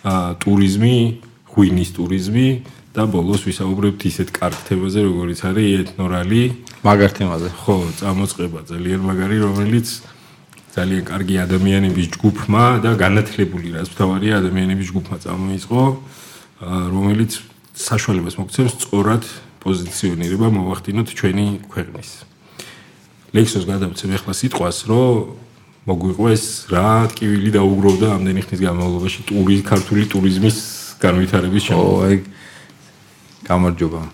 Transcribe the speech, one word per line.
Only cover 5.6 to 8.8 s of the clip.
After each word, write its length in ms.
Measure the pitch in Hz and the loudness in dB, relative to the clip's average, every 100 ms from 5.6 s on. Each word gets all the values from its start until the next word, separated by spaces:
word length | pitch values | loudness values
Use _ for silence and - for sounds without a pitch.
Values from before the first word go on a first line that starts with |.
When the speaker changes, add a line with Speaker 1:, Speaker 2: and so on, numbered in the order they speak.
| 104 98 | 2 2
Speaker 1:
ეთნორალი. 640 | 90 - 92 90 90 113 123 123 - - | -2 -4 -4 -2 0 2 2 -2 -14 -2
Speaker 2:
მაგარ 320 | 104 101 101 | 4 6 4
თემაზე. 360 | - 95 85 87 | 2 -2 -2 -6
Speaker 1:
ხო, 260 | 90 - 95 85 | -6 -2 0 0
წამოწყება 680 | 78 98 95 98 - 87 82 | -6 -4 -2 -2 -4 -8 -8
ძალიან 380 | - 120 | -10 -8